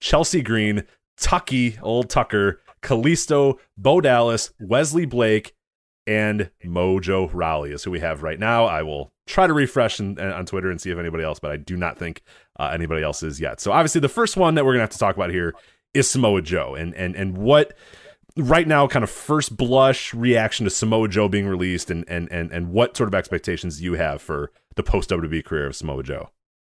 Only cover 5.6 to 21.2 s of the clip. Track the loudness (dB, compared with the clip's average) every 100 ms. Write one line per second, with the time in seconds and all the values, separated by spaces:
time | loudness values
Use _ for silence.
5.6 | _ _ _ _ -2 0 0 -2 -4 _
6.6 | -6 0 2 0 0 0 0 -2 -2 -2
7.6 | -4 -8 -8 -4 -4 -4 -6 -4 0 2
8.6 | 2 0 -4 -8 -10 _ -4 2 4 4
9.6 | 2 2 0 0 -8 -6 -6 -6 -6 -4
10.6 | -4 -4 -6 -6 -6 -4 -6 -6 -8 -8
11.6 | -8 -6 -4 -6 -10 -12 _ -20 _ -8
12.6 | -6 -4 -4 -2 -2 -4 -8 -6 -8 -6
13.6 | 0 2 4 2 0 0 -2 2 2 4
14.6 | 4 2 0 0 -2 0 -2 -2 -4 -6
15.6 | _ _ _ 0 2 4 4 4 2 -2
16.6 | -4 -6 -8 -6 -6 -4 -6 -2 4 6
17.6 | 4 -4 -20 -20 -20 _ _ -4 2 4
18.6 | 4 4 4 2 -2 -6 -2 0 0 -2
19.6 | 2 6 6 4 -4 -2 2 4 2 0
20.6 | -2 0 0 2 2 2